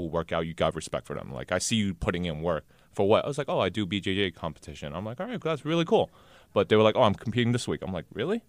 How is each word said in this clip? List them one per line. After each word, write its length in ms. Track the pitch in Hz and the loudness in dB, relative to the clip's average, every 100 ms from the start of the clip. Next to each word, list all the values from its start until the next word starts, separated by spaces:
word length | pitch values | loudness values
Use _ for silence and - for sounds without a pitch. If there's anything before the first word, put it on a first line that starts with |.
who 60 | 85 | -2
work 240 | 82 82 | -2 -2
out, 120 | 85 82 | -2 -4
you 100 | 82 | 0
got 200 | 80 78 | 0 0
respect 320 | - 71 - | -6 -8 -6
for 80 | 71 | -10
them. 180 | 50 | -8
Like, 200 | 65 65 | -10 -4
I 60 | 90 | -2
see 180 | - 117 | 0 0
you 180 | 101 87 | 0 -2
putting 300 | - 87 87 | -2 -2 -2
in 180 | 80 | -2
work. 220 | 82 80 - - _ | -2 -2 -4 -16 _
For 140 | - 101 | 0 4
what? 160 | 104 - | 4 4
I 40 | |
was 100 | 143 | -2
like, 100 | 135 | -2
"Oh, 120 | 175 | 0
I 80 | 117 | 0
do 180 | 110 101 | 0 -2
B 140 | 101 | -2
J 160 | 90 95 | -2 -2
J 140 | 98 | -2
competition." 600 | - 85 76 - 73 76 | -4 -8 -8 -14 -12 -10
I'm 120 | 73 107 | -8 -8
like, 160 | 120 | -10
"All 60 | 208 | -10
right, 120 | 233 | -6
that's 240 | 156 160 147 | -4 -4 -2
really 200 | 170 165 | 0 2
cool." 260 | 214 98 - - - - | 2 2 -4 -20 -20 -4
But 160 | - 98 | 0 4
they 60 | 107 | 6
were 80 | |
like, 140 | 110 107 | 6 6
"Oh, 60 | |
I'm 120 | 117 95 | 4 4
competing 380 | - 107 120 | -2 0 2
this 160 | 120 - | 0 -2
week." 120 | 80 | -4
I'm 100 | 78 | -4
like, 140 | 92 - | -6 -8
"Really? 300 | - 135 226 | -6 -4 -4